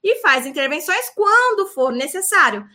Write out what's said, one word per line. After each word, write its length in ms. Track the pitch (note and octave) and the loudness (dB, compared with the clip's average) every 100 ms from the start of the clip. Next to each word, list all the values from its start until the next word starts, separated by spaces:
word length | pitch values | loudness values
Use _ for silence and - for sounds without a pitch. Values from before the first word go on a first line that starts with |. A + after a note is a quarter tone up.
e 140 | F#4+ B4 | -2 0
faz 240 | - C4 B3+ | 2 0 0
intervenções 640 | C#4 C4+ D4 F4+ F#4+ - | -4 -4 -4 -4 -4 -4
quando 540 | - G4+ A4+ B4 G#4+ G4 | -2 4 4 4 0 -4
for 240 | - C4 | -2 -2
necessário. 760 | A#3+ C#4 F4+ F#4+ G4+ C4+ G#3+ G#3 | -2 -6 -4 -2 2 2 0 -12